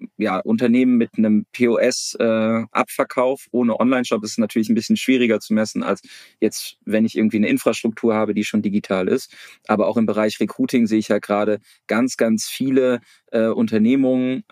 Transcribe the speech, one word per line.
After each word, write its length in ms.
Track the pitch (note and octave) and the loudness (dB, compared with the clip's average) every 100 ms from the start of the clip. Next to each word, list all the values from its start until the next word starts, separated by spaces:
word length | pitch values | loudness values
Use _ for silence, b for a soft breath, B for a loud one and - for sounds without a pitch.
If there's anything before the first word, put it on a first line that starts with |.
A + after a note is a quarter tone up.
| - - | -14 -4
ja, 220 | G#2+ - | -2 -2
Unternehmen 560 | - A2+ B2 A#2+ B2+ A#2+ | -2 0 2 4 4 2
mit 220 | A2+ - | 0 0
einem 280 | A2 G#2+ - | 2 2 0
P 160 | - A#2+ | 0 0
O 100 | A#2 | 2
S, 380 | A#2 - - - | 0 0 -6 -2
äh, 460 | A2+ A2 A2 A2+ A2+ | 0 0 0 -2 -2
Abverkauf 760 | - B2+ - C3+ - B2+ C3+ - | -4 -4 -4 -4 -2 -2 -2 -4
ohne 260 | A#2 A#2+ A2 | -2 0 0
Online-Shop 460 | A#2+ C3 A#2+ A2+ | 0 0 0 -4
ist 80 | G#2 | -4
es 60 | - | -4
natürlich 320 | A2 A#2 A2 | -2 0 0
ein 60 | A2+ | 0
bisschen 200 | - A2 | 0 -2
schwieriger 460 | - C3 A#2+ G#2+ | 2 2 2 0
zu 120 | - | 0
messen, 300 | A2 A2 - | -2 -2 -4
als 180 | - G2 - B B B | -4 -4 -6 B B B
jetzt, 380 | G#2+ - - - - | -2 -2 -12 -14 -2
wenn 180 | G#2+ | 0
ich 140 | A2 - | 0 2
irgendwie 180 | A2 G#2+ | 0 2
eine 140 | G#2+ | 0
Infrastruktur 680 | C3+ - A2+ A#2 G#2+ A#2+ G#2+ | 0 0 0 -2 -2 0 0
habe, 180 | G#2+ | 0
die 120 | G#2 G2+ | -2 -2
schon 160 | G#2+ | -2
digital 480 | G#2 G2+ - F#2+ F#2 | -2 -2 -2 -2 0
ist. 260 | C3 - B B B B | -2 -4 B B B B
Aber 200 | G2+ G#2 | 0 2
auch 100 | A2 | 2
im 80 | A2 | 0
Bereich 340 | G#2+ G#2+ - | 0 0 0
Recruiting 480 | G#2+ - B2+ B2+ A2+ | -4 -2 -2 0 2
sehe 120 | A2 | 2
ich 100 | G2+ | 0
ja 100 | G#2 | -2
gerade 400 | - G2+ G#2 G#2 b b - | 0 -2 0 -2 b b -4
ganz, 280 | G#2+ B2+ - | -2 0 0
ganz 320 | A#2 A2 - | 0 0 -2
viele, 540 | - C3 C3 B2+ A#2+ b b b | -4 0 2 2 0 b b b
äh, 140 | A#2 A2+ | 0 0
Unternehmungen, 960 | A2+ A2+ A2 A2 C3+ C3 B2+ B2+ C3 - | 0 0 2 2 4 2 0 -2 -4 -6